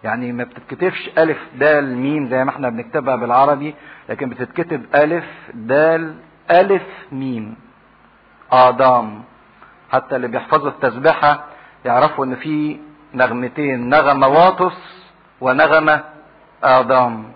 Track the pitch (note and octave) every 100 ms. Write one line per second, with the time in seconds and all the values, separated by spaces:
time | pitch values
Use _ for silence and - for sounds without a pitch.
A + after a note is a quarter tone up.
0 | A2 A#2 B2 A#2+ A#2+ - - C3 F3+ -
1 | - - D#3+ C#3 - B2+ D3 D3 C#3 B2
2 | C3+ D3+ C3 B2+ C3 - C3 A2+ A#2 -
3 | C3 B2+ A#2+ B2 C#3 C#3+ D3+ D3+ - -
4 | - A2 C3 A#2 B2 - E3+ D#3+ A2+ C#3+
5 | D3+ E3 D#3+ - - A#2 A2+ C#3 D#3+ E3
6 | E3 D#3+ - _ - E3+ G3+ G3 - -
7 | - C3+ C3+ A#2 A2 A2+ _ _ _ _
8 | _ _ _ _ _ B2+ B2+ A#2+ C3 B2
9 | A2 G#2+ A#2+ _ _ _ - _ _ C3
10 | - C3+ B2 A#2+ - D#3 C#3+ - C3 A#2
11 | D3 D3+ D3 D3 - - - _ A#2+ A#2+
12 | D3+ D3 C3 B2+ D#3 D3+ D3+ D3+ - -
13 | _ B2+ B2 A#2+ B2 D3+ D3 B2+ A#2+ D3
14 | C#3 C#3 C3+ D3+ F3+ F3+ F3+ - - -
15 | - _ _ _ B2+ C3 D#3 D#3 D#3 D3+
16 | - - - _ _ _ C#3 C3 A#2+ C3
17 | B2 A2+ A2